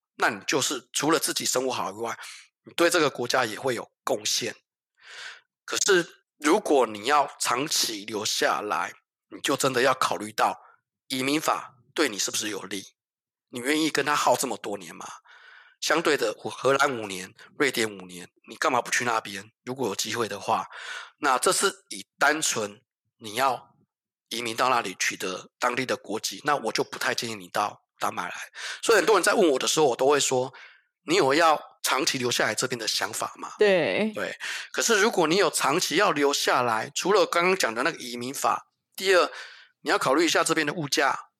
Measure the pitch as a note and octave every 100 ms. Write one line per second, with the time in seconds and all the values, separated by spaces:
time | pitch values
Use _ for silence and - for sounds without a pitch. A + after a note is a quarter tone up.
0 | _ - F3 G#2 - D3 - C3+ - -
1 | D3 D#3 - - B2 B2+ C3 A#2 F#2 G2+
2 | A2+ A2+ - - - _ - - E3+ E3+
3 | D3 - A#2+ C3 A#2+ G2 C3+ A2+ - _
4 | - A#2+ G2+ - A2+ - _ _ _ _
5 | - - - - _ _ - - - F3+
6 | E3 - _ _ D3 G#3 - C#3+ A#2 G#2
7 | A2 D3 C3 - - A#2+ D3+ - - G#2+
8 | G#2+ G#2+ G#2+ - C#3 D#2 G#2 E2+ G2 -
9 | _ _ _ F#2+ - C3+ C3+ B2+ C3 -
10 | - F2+ G#2+ - A2 - - _ _ _
11 | - C3 C3+ D3+ - G#2 - _ _ -
12 | D3 G2 - - G#2+ F#2+ F#2 G2+ - _
13 | _ _ _ _ _ B2+ B2 D3+ D#3 D3
14 | C#3 D3 D3 A#2+ C3 G#2 A#2 G2+ E2+ F#2
15 | - - _ - - - - - - D#3
16 | E3+ C#3+ A2+ - A2 - B2+ C#3 C#3+ A#2+
17 | G#2 F#2+ F#2 - - - C#3+ A#2+ A2 G2
18 | F2+ F2 F2+ _ - A2+ D#3 B2 - -
19 | B2 A2+ G#2+ G2 A2 _ A#2+ C3 A#2 G2
20 | G#2+ A#2 G#2+ G2 G2 G#2 F#2+ - - -
21 | - - C#3+ B2+ G3 - G3 - - G2+
22 | - - C#3+ D#3 D#3 A#2+ G#2 G2+ _ _
23 | _ _ A2+ G#2+ C3+ B2 - _ _ _
24 | _ _ - A2+ A#2 A2+ B2+ B2 G#2 F#2
25 | - G2 F#2+ F#2 - - B2 B2 B2 G#2+
26 | - G#2 - G2 D3+ C#3+ A2 A#2+ C3+ -
27 | C3 A#2 A#2 G#2+ F2+ A2 G#2 - _ -
28 | G#2 G#2 F2+ - - - - - - G#3+
29 | E3 G3+ A3+ C#4+ F3 C3 A2+ - D3+ A#2
30 | C3 C#3+ - B2+ B2+ - - - _ _
31 | - F#3+ C3+ D3 E3 D3 - _ - C3
32 | D#3+ C3+ B2 A#2 C3+ G#2+ B2 A#2+ G#2+ -
33 | G2 - - - - - G#3 F#3 C3 F#2
34 | G#3+ G#3+ - - - - - - B2+ G#3+
35 | A3 A3+ D#3 F#3 E3 - C3 D#3+ - D3+
36 | G3+ D3 C#3+ C#3+ - D#3 A#2+ A2 B2+ -
37 | F3+ G3+ E3 E3+ F3+ F#3 B2 A2 D3+ D3+
38 | B2 A#2+ B2 C#3+ A#2+ G2+ - _ _ -
39 | F#3+ F#3 C#3+ - - - - _ C#3+ G3
40 | - C#3+ E3 F#3 E3 D#3+ D3+ F3 C#3+ -
41 | C#3 - -